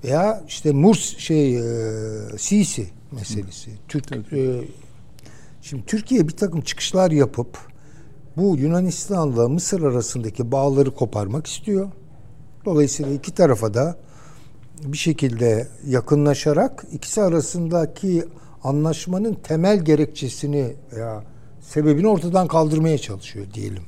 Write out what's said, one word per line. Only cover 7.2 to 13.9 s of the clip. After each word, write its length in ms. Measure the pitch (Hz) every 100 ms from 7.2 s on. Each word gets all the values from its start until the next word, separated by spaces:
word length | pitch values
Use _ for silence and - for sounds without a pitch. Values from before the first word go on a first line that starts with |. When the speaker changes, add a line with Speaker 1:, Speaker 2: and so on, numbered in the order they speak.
| 131 - 120 - - - - - - - - -
Speaker 1:
bu 200 | 196 160
Yunanistan'la 920 | 139 170 185 170 - 196 156 117 117
Mısır 340 | 156 170 190
arasındaki 680 | 151 123 113 127 113 - 117
bağları 420 | 135 139 139 135
koparmak 520 | - 113 104 98 127 151
istiyor. 420 | - - 196 196 - - - - - - -
Dolayısıyla 480 | - 160 143 - 143
iki 220 | 139 -
tarafa 400 | - 175 117 110
da 220 | 104 151